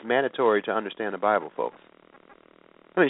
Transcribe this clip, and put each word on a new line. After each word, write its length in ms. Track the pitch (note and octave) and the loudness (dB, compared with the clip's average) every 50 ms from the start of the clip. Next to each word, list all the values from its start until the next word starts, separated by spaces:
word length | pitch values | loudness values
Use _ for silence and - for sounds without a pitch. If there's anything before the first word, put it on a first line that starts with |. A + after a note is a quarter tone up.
| A2 | -2
mandatory 560 | A2+ A#2 C3 C#3 B2+ - - C3 A2+ G#2+ G#2 G2 | 0 0 0 0 -2 -2 0 2 2 2 2 0
to 80 | A2 | -2
understand 420 | G2 A2 G#2+ G2 - - A2 G2+ G2 | -4 -4 -4 -6 -8 -6 -6 -6 -4
the 40 | |
Bible, 340 | F2+ G2+ G#2 G#2+ G2 D#2 D2 - | -2 0 2 2 0 -2 -4 -8
folks? 220 | - A#1 B1 - - - - G1+ _ _ _ - - _ - - - - - - - _ - _ - _ _ - | -6 -6 -6 -6 -12 -20 -20 _ _ _ _ -20 -20 _ -20 -20 -20 -20 -20 -20 -20 _ -20 _ -20 _ _ 2
I 60 | - | 2
mean, 80 | E3+ | 2